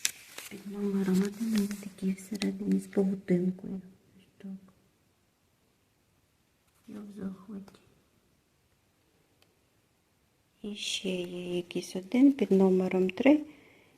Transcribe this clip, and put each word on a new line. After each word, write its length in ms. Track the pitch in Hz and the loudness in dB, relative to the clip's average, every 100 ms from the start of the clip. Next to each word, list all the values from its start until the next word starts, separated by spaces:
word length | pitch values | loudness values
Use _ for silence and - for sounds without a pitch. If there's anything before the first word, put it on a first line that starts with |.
| - - - - - | -2 -2 -16 -16 -14
під 220 | 202 190 | -14 -12
номером 500 | 202 202 196 185 185 | -4 -2 0 2 2
один 320 | 202 208 226 | 2 -2 -2
ось 240 | 214 202 202 | 0 0 -4
такий 340 | - - 190 | -12 -6 -4
всередині 680 | 190 - 202 196 190 202 190 | -4 -6 -6 -4 -4 0 -2
з 80 | - | 0
павутинкою. 960 | 202 196 196 - 180 185 185 - 196 - - _ _ | -2 0 -2 0 0 0 -4 -8 -12 -12 -20 _ _
Ось 80 | _ _ | _ _
так. 360 | 196 190 - _ _ _ _ _ _ _ _ _ _ _ _ _ _ _ _ _ _ _ _ _ - | -16 -16 -18 _ _ _ _ _ _ _ _ _ _ _ _ _ _ _ _ _ _ _ _ _ -18
Я 80 | 208 | -16
в 220 | 208 202 | -14 -10
захваті. 600 | 190 185 190 196 196 - _ _ _ _ _ _ _ _ _ _ _ _ _ _ _ _ _ _ _ _ _ _ _ _ _ _ _ _ | -10 -10 -14 -16 -16 -20 _ _ _ _ _ _ _ _ _ _ _ _ _ _ _ _ _ _ _ _ _ _ _ _ _ _ _ _
І 120 | 208 | -14
ще 340 | 208 - - 190 | -10 -6 -6 -4
є 480 | 180 180 180 180 175 | -4 -6 -8 -6 -6
якийсь 400 | 175 180 - 190 | -4 -6 -6 -8
один 360 | 185 247 277 | -2 6 6
під 180 | 277 202 | 6 4
номером 600 | 190 190 185 185 185 185 | 6 6 6 2 2 2
три, 300 | - 269 302 - - - - _ | 4 6 6 4 -16 -20 -20 _